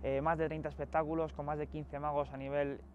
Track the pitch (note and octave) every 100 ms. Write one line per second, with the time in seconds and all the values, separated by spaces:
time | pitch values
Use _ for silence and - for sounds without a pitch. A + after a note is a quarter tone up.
0 | C3+ C3+ D3+ E3 D#3+ D#3 D3+ C#3+ C#3+ D#3+
1 | D#3 D#3+ D#3+ - D3 D3+ D3 D#3 D3 C#3+
2 | D3 D3 C#3 C3+ C3+ C#3+ C#3+ C3 -